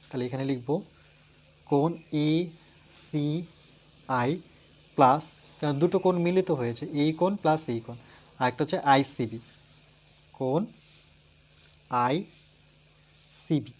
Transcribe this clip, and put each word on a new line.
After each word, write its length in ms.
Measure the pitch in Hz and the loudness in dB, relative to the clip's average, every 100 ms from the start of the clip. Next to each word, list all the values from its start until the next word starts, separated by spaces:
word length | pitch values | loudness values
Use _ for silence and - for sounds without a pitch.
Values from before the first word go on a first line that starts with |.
| - | -8
তাহলে 160 | 131 123 | -6 -4
এখানে 160 | 131 135 | -4 -2
লিখব 180 | 131 117 160 - - - - - - - - - | -4 -2 -4 -4 -20 -20 -20 -20 -20 -20 -20 0
কোণ 180 | 143 156 165 - 151 151 | 2 2 -2 -6 -2 2
এসিআই 2000 | 160 175 - - - - - - 156 147 156 170 - - - - - - 127 123 175 - - - - - - | 2 -2 -8 -20 -20 -20 -18 -6 -4 -2 -4 -8 -18 -20 -20 -20 -20 -4 0 0 -2 -8 -20 -20 -20 -10 4
প্লাস, 280 | 131 143 - - - - | 6 6 0 -14 -20 -6
কারণ 160 | 151 143 | -2 2
দুটো 140 | 175 190 185 | 2 2 2
কোণ 100 | 180 170 | 2 2
মিলিত 240 | 185 185 147 | 0 0 0
হয়েছে, 240 | 120 120 151 147 | -2 -4 -6 0
এই 80 | 151 160 | 0 2
কোণ 120 | 180 202 | 0 2
প্লাস 200 | 156 156 - | 2 0 0
এই 80 | 117 117 | -6 -6
কোণ, 120 | 120 - - - - | -16 -18 -20 -20 -2
আর 60 | 127 | -2
একটা 120 | 123 | 0
হচ্ছে 160 | 147 185 143 | -2 0 6
আইসিবি, 460 | 139 135 - 117 113 - - - - - - - - - - | 6 6 -4 -6 -6 -16 -20 -20 -20 -20 -20 -20 -20 -20 -6
কোণ 220 | 131 143 226 - - - - - - - - - - - - 123 123 | -2 0 -2 -10 -20 -20 -20 -20 -20 -20 -20 -20 -20 -20 -4 0 2
আইসিবি। 1700 | 151 208 - - - - - - - - - - - - 151 110 - | 0 -4 -18 -20 -20 -20 -20 -20 -20 -20 -20 -14 -12 -2 -2 -2 -16